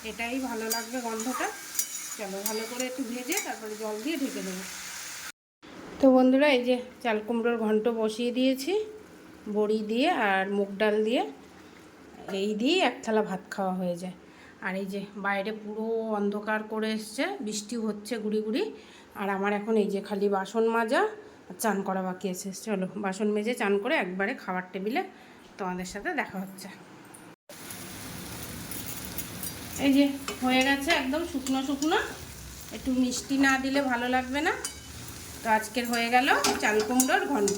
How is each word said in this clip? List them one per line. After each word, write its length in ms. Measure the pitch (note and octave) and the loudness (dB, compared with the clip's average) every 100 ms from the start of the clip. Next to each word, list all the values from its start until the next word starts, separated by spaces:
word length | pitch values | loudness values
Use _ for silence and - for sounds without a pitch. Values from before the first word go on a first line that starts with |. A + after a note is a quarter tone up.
এটাই 360 | A3 G3 A#3 C4 | -10 -6 -4 -2
ভালো 300 | B3+ A3+ A3 | -2 -4 -2
লাগবে 320 | A#3 A3+ B3+ | -2 -2 -4
গন্ধটা। 460 | A#3 A3 A3+ C4 F#4 G#4 - - - - - - | -4 -4 -2 -2 -2 -4 -8 -4 -4 -4 -8 -8
চলো, 240 | G3+ G3 G3+ | -6 -6 -4
ভালো 140 | G#3+ A3 | -4 -4
করে 160 | B3 B3+ | -4 -6
একটু 180 | B3+ | -4
ভেজে 360 | A#3 A#3+ B3+ F#4+ F#4 | -6 -6 -4 -4 -4
তারপরে 300 | A3+ A3 G#3 | -8 -8 -6
জল 260 | A3 G#3+ | -6 -6
দিয়ে 140 | B3 D#4+ | -4 -4
ঢেকে 240 | C4 G3 | -4 -4
দেবো। 200 | F#3+ F#3 F#3 - - - - - - - _ _ - - - - | -6 -8 -8 -10 -10 -10 -10 -10 -12 -16 _ _ -20 -18 -16 4
তো 100 | C4+ | 8
বন্ধুরা, 360 | B3+ B3+ C4 D4+ | 8 8 8 6
এই 180 | B3+ B3 | 6 4
যে 160 | B3 B3 - | 0 0 -6
চাল 180 | A#3+ G#3+ G#3+ | 0 0 0
কুমড়োর 300 | A#3 A3+ A#3 | 0 0 2
ঘন্ট 300 | G#3+ G#3+ A3 | 2 4 2
বসিয়ে 440 | A3+ A3 A3 A#3+ | 2 0 0 -2
দিয়েছি, 540 | A#3+ B3+ C4 C#4 G4+ G#4+ - - - - - - | 2 2 2 0 0 -2 -10 -18 -20 -20 -16 -4
বড়ি 260 | G#3 G#3 A3 | 0 2 2
দিয়ে 320 | G3+ A3+ D4+ | 2 2 4
আর 380 | F4+ G#3+ F#3+ F#3+ | 4 4 2 2
মুগ 280 | G3+ G3 G3 | 0 0 2
ডাল 260 | G#3+ G#3+ | 2 4
দিয়ে, 280 | G#3+ B3+ G#4+ - - - - - - - - - - | 4 2 0 -6 -18 -20 -20 -20 -20 -20 -20 -16 -6
এই 220 | G3 G3+ G#3 | -2 0 2
দিয়েই 240 | B3 F4+ | 2 4
এক 200 | D4 - | 4 0
থালা 180 | - G#3+ | 0 2
ভাত 180 | G3 F#3 - | 2 -2 -6
খাওয়া 220 | - F#3+ | -4 -2
হয়ে 240 | F#3 F#3 F3 | 0 -2 -4
যায়। 160 | F#3 F3+ - - - - | -8 -12 -20 -20 -20 -8
আর 140 | F#3+ F#3+ | -4 -4
এই 100 | G3 | -4
যে 200 | G3 - G#3+ | -6 -8 -4
বাইরে 360 | G3 G3 G3 | -2 0 -2
পুরো 320 | G#3+ G#3 G#3+ A3 A3+ A3 G#3 | -6 -8 -6 -2 -2 0 0
অন্ধকার 480 | G3+ G#3 G#3+ G#3+ | 0 0 -2 -2
করে 280 | G#3+ A3 A3 | -2 -2 -2
এসছে, 460 | A3 G#3+ - E4 G4+ | -2 -6 -2 -2 0
বৃষ্টি 340 | G#3+ G#3 - A#3+ | -4 -6 -4 -4
হচ্ছে 420 | A3 G#3 - A#3 | -2 -4 -4 -4
গুড়ি 240 | G#3 G#3+ | 0 0
গুড়ি। 320 | G#3+ A#3+ A4 - - - - - | 0 0 -2 -4 -18 -20 -18 -2
আর 140 | G3 | 0
আমার 240 | G3 G3+ | 2 2
এখন 240 | G#3 G#3 A3 | 0 2 2
এই 120 | F#3+ | 4
যে 120 | G3 | 0
খালি 280 | G3 G3+ G3+ | -2 0 2
বাসন 380 | G3 F#3+ A3+ A3+ | 2 0 2 4
মাজা 340 | A#3 A3+ C#4+ G#4+ - - - - | 4 2 4 2 -2 -16 -20 -18
আর 40 | F#3 | -2
চান 240 | A3+ G3 | 0 2
করা 180 | G3 F#3+ | 0 -2
বাকি 280 | F#3 F3 G3 | -2 -4 -6
আছে। 240 | F3+ G3 | -6 -8
চলো, 340 | F#3 - G3 F#3 G3+ | -8 -4 -2 -2 -2
বাসন 360 | G3+ F#3+ G#3+ | -4 0 0
মেজে 220 | G#3 G#3 | 2 0
চান 260 | B3 G#3 G3+ | 0 2 2
করে 160 | A3 D#4 | 2 0
একবারে 380 | F#3+ F#3 G3 | 0 0 -2
খাওয়ার 300 | C4+ - F#3 F#3 | -2 -4 -4 -4
টেবিলে 320 | G3 G3 C#4+ G4 - - - - - | -6 -2 -2 -4 -10 -20 -20 -20 -8
তোমাদের 280 | F#3 F3+ F3+ | -4 -4 -6
সাথে 280 | G#3 B3 | -6 -4
দেখা 260 | D#4 G#3 F#3+ | -2 -4 -6
হচ্ছে। 280 | F#3+ - G3 - - - - - - - _ - - - - - - - - - - - - - - - - - - - - - - - | -8 -10 -14 -16 -18 -20 -20 -20 -20 -20 _ -16 -14 -12 -12 -12 -10 -10 -10 -10 -10 -10 -8 -8 -8 -10 -8 -8 -10 -8 -10 -10 -10 0
এই 100 | C4+ | 4
যে 140 | C4+ C#4+ - - - | 6 6 2 -8 -2
হয়ে 220 | B3+ B3+ | 2 4
গেছে 280 | C4 C#4 C#4 | 4 2 2
একদম 340 | E4 B3+ D4 E4+ | 2 2 -2 -2
শুকনো 380 | C#4 B3+ C4 | -4 -2 -2
শুকনো, 340 | C#4 C#4 D4+ G4 - - - - - - - | 0 0 2 2 0 -8 -14 -14 -14 -14 -12
একটু 200 | A3 C4+ | -8 -2
মিষ্টি 460 | B3+ B3+ A#3+ - C4+ | 2 2 0 -2 4
না 220 | C#4 C4+ | 4 4
দিলে 220 | C4+ C#4 | 2 2
ভালো 280 | C4+ A#3+ B3 | 2 0 2
লাগবে 320 | B3+ B3+ C4+ | 0 0 0
না। 100 | E4 B4+ - - - - - - - - | 0 0 -6 -10 -14 -14 -12 -12 -12 -8
তো 60 | A3+ | 2
আজকের 360 | A3 G#3+ - A#3+ | 2 2 -2 0
হয়ে 240 | A#3+ A#3 | 0 4
গেল 200 | B3 C#4 C5+ C#5+ G4+ | 6 6 4 4 2
চাল 200 | B3 G#3+ G#3+ | 4 4 4
কুমড়োর 380 | B3 C4 F#4+ F#4+ | 4 6 4 2
ঘন্ট 260 | C4+ G3+ | 2 2